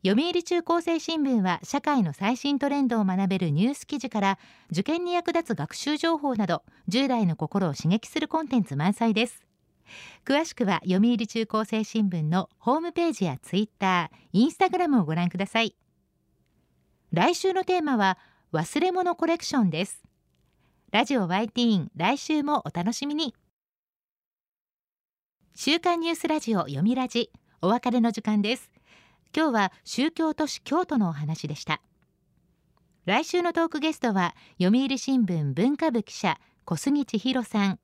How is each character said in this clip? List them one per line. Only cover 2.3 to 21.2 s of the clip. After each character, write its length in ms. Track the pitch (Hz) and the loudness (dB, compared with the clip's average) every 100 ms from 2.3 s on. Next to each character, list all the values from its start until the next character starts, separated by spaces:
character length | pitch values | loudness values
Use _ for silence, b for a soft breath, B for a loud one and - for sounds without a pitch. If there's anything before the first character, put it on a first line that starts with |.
| 247 | -2
新 220 | 277 285 | -2 0
ト 100 | 285 | 0
レ 140 | 285 | 0
ン 40 | 262 | 0
ド 140 | 233 | 2
を 40 | 196 | 0
学 200 | 185 196 | 2 0
べ 100 | 185 | 0
る 120 | 175 | 0
ニ 160 | 143 220 | 2 0
ュ 40 | |
ー 40 | |
ス 120 | 285 - | -2 -8
記 120 | 294 | -8
事 120 | 262 | -4
か 100 | 220 | -2
ら、 180 | 196 190 B B B | 0 -2 B B B
受 120 | 160 | -4
験 220 | 196 330 | -2 -2
に 100 | 349 | 0
役 180 | 349 349 | -2 0
立 220 | 330 330 | -2 -2
つ 20 | - | -4
学 180 | 143 | -6
習 220 | - - 302 | -6 -4 -2
情 220 | 330 320 | 0 0
報 180 | 294 240 | -2 -2
な 100 | 190 | 0
ど、 160 | 170 _ b - | -2 _ b -2
十 220 | 208 277 | 0 2
代 180 | 247 190 | 2 0
の 80 | |
心 340 | 156 156 202 185 | 0 -2 0 -2
を 60 | |
刺 140 | 135 160 | -2 0
激 200 | 208 - | 0 -2
す 120 | - | -6
る 80 | 302 | -2
コ 140 | 320 | -4
ン 60 | 311 | 0
テ 100 | 247 | 0
ン 60 | |
ツ 120 | 196 139 | 0 0
満 160 | 165 | 0
載 220 | 202 233 | 0 0
で 120 | 214 240 | 2 -2
す。 140 | - _ _ _ _ B B B B | -4 _ _ _ _ B B B B
詳 200 | - 277 | 0 0
し 80 | 320 | 0
く 140 | - 202 | -2 0
は 140 | 175 | 0
読 160 | 180 185 | 2 2
売 260 | 226 240 220 | 4 2 -2
中 200 | 233 220 | -4 -2
高 180 | 220 | -2
生 180 | 220 220 | -2 -4
新 280 | 214 220 202 | -2 0 0
聞 140 | 175 | 0
の 260 | 151 180 - _ | 0 0 -2 _
ホ 180 | - 285 | 0 0
ー 40 | |
ム 120 | 339 | 0
ペ 160 | 349 339 | 0 -2
ー 40 | |
ジ 120 | 247 | 0
や 140 | 180 143 | -2 -4
Twitter、 720 | - 185 214 _ 190 180 165 b b | -4 -2 -2 _ 0 0 -2 b b
Instagram 680 | 180 269 - 381 359 349 269 | 2 2 2 0 2 2 2
を 40 | 156 | 2
ご 80 | |
覧 140 | 160 175 | 0 0
く 100 | 175 | -2
だ 80 | 196 | -2
さ 160 | 226 | -2
い。 120 | 226 _ _ _ _ _ _ _ _ _ _ _ _ _ _ | -2 _ _ _ _ _ _ _ _ _ _ _ _ _ _
来 240 | 160 233 | 2 2
週 180 | 349 381 | 2 0
の 100 | 381 | 0
テ 140 | 370 370 | 0 0
ー 40 | |
マ 140 | 302 247 | 0 2
は 220 | 196 185 b b b | 2 0 b b b
忘 280 | 160 165 294 | -4 -2 0
れ 120 | 359 | 0
物 240 | 359 359 349 | 0 -2 0
コ 100 | 330 | 0
レ 100 | 330 | -2
ク 80 | |
シ 120 | - 285 | -2 0
ョ 60 | |
ン 80 | 196 | 2
で 160 | 156 190 | 0 -6
す。 160 | - _ _ _ _ _ _ _ _ _ | -8 _ _ _ _ _ _ _ _ _
ラ 120 | 208 | 0
ジ 140 | - | 2
オ 80 | 262 | 0